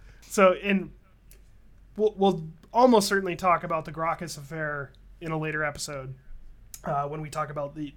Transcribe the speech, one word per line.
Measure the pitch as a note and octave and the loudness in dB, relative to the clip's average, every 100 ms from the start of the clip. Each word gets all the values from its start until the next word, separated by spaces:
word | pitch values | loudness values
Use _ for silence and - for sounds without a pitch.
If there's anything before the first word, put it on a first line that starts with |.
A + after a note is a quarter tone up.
| - - | -20 -20
So | - - F#3+ | -4 4 6
in, | D#3 G3+ G3 E3 - _ _ - - - - - - - - | 6 0 0 -2 -14 _ _ -20 -20 -20 -20 -20 -20 -12 0
we'll, | G#3+ F#3+ | 0 4
we'll | G3 E3 D#3+ - - | 2 2 -4 -14 -4
almost | A3+ B3+ A3 G3+ | 4 8 8 6
certainly | G3 F#3 E3+ | 0 0 0
talk | F#3+ E3 | 2 2
about | E3+ D#3+ D#3+ | 2 -4 -4
the | |
Gracchus | D#3 E3 D#3 E3 - | -4 -4 -4 -6 -12
affair | C#3 D#3+ D3+ D3 C3 - - - | -12 -8 -6 -6 -10 -16 -20 -14
in | E3 | -6
a | D#3+ | -4
later | D#3 D3+ | -4 -2
episode, | D3+ C#3+ - C#3 C3 C3 - - - - - - F3 | -4 -4 -10 -10 -12 -14 -14 -16 -16 -20 -20 -12 -6
uh, | C#3+ C#3+ | -4 -4
when | D#3 | -6
we | D3+ | -8
talk | D#3 D3 | -6 -6
about | D3 C#3+ D#3 | -6 -8 -8
the, | C#3+ | -10